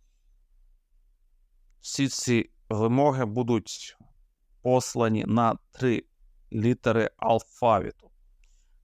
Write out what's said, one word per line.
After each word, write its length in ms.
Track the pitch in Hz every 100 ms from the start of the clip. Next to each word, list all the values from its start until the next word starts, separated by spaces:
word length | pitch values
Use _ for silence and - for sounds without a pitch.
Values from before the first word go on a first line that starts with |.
| _ _ _ _ _ _ _ _ _ _ _ _ _ _ _ _ _ _
всі 280 | - - 135
ці 420 | - 123 117 - _ -
вимоги 560 | 107 113 127 147 131
будуть 760 | 110 113 117 113 - - - - - _ _ _ _ _
послані 640 | 123 127 - 123 113 110
на 340 | - 113 113 - _
три 340 | - 127 113 - _ - _ _
літери 580 | 110 117 123 120 113 107 -
алфавіту. 960 | 113 113 - - 120 101 95 - - _ _ _ _ _ _ _